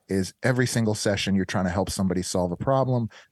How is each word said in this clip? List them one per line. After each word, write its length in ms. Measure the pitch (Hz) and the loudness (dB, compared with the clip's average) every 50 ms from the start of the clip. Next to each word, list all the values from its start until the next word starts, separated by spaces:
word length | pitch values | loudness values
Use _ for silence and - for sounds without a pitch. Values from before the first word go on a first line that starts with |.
| _ - | _ -4
is 260 | 95 98 95 - - _ - | -2 -2 -2 -4 -6 _ 0
every 240 | 120 127 127 127 | 0 2 2 2
single 300 | 120 - 120 113 107 107 | 2 2 0 0 0 0
session 400 | - - 110 101 98 - 101 95 | 0 0 0 0 0 0 0 0
you're 80 | 95 92 | 0 0
trying 220 | - - 104 92 | 0 0 0 0
to 40 | 92 | 0
help 200 | 87 101 95 - | 0 0 -2 -2
somebody 320 | - - 95 92 90 90 87 | -2 -2 0 0 0 0 -2
solve 280 | - - 92 90 87 | -2 -2 -2 0 0
a 60 | 87 | -2
problem, 520 | - - 135 135 135 131 127 127 123 117 104 - - - _ | -2 0 0 2 2 2 2 0 0 0 -4 -6 -14 -20 _